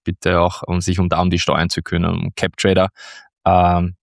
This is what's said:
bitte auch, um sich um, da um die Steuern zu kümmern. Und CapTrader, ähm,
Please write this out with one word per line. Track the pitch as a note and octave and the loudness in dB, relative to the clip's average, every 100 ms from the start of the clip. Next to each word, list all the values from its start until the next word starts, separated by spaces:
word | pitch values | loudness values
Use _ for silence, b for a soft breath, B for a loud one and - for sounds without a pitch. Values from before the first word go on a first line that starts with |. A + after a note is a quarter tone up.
bitte | - F#2+ F2+ F2+ | -8 -4 0 2
auch, | F2 - | 2 -2
um | - F2+ | -6 -4
sich | F2 F2+ | -2 -2
um, | F2+ | 0
da | E2 | 0
um | F2+ | 0
die | E2+ | 0
Steuern | - D2 E2+ | 0 0 0
zu | - | -4
kümmern. | - F2 E2+ F2 | -4 -2 -2 -2
Und | E2+ | -6
CapTrader, | - F#2 - F#2+ F#2+ F#2+ B B B B _ F#2+ | -4 -4 0 2 2 2 B B B B _ 2
ähm, | F#2 F2 F2 F2+ F2+ | 4 4 2 -2 -6